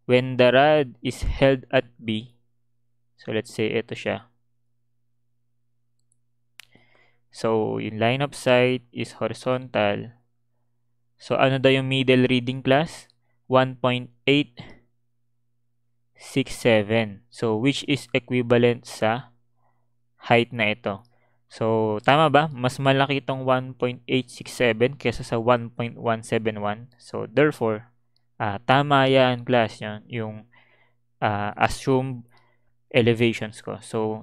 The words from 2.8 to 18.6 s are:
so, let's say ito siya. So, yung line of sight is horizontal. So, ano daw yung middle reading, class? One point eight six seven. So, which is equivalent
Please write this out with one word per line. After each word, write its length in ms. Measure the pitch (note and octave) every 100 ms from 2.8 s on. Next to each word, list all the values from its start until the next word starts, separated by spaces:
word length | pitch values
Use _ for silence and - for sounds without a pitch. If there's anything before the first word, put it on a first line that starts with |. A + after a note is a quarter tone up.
| _ _ _ _
so, 160 | - A2
let's 160 | -
say 240 | - A2 A2+
ito 160 | -
siya. 400 | A2+ G#2 G2+ - _ _ _ _ _ _ _ _ _ _ _ _ _ _ _ _ _ _ _ _ _ _ _ _ _ _ _ _ _ _
So, 480 | - A2+ A2+ A2 A2
yung 160 | A2 G#2+
line 240 | A2+ C3
of 160 | C#3+ -
sight 480 | - B2 B2+ B2+ A#2+ B2
is 240 | A#2 -
horizontal. 960 | A2 A2 B2+ B2+ C3 - G#2 G#2+ A2+ - _ _ _ _ _ _ _ _ _ _
So, 160 | - A#2+
ano 240 | C3+ C3+
daw 120 | C3
yung 200 | C3+ C3
middle 320 | C3+ B2+ B2+
reading, 400 | B2 B2+ B2 C3
class? 480 | C3 C3+ D#3+ - - _ _ _ -
One 320 | B2+ C3 B2+
point 320 | B2+ B2 B2 _ -
eight 320 | C#3+ C#3+ - - - _ _ _ _ _ _ _ _ _ _ _ _ _
six 400 | _ - C#3 B2+
seven. 720 | - B2 A2 G2+ A2+ A2 F#2+ _
So, 240 | - A#2 G#2+
which 240 | C3 C3+ -
is 160 | C#3 -
equivalent 720 | C3 - B2 A#2+ A#2+